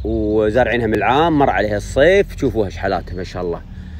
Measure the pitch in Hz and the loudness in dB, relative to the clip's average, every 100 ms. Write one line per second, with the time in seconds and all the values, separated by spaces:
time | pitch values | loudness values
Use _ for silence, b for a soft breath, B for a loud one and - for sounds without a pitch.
0 | 104 113 107 107 107 113 113 120 113 107 | -4 -2 0 2 2 2 2 2 0 0
1 | 101 135 165 151 135 95 104 104 - 131 | 2 2 4 4 2 2 0 -2 -2 2
2 | 156 196 190 - 135 110 95 - 98 90 | 4 4 2 -2 -2 0 -2 -4 -4 -4
3 | - 87 90 92 90 82 - B B B | -4 -8 -8 -8 -6 -6 -10 B B B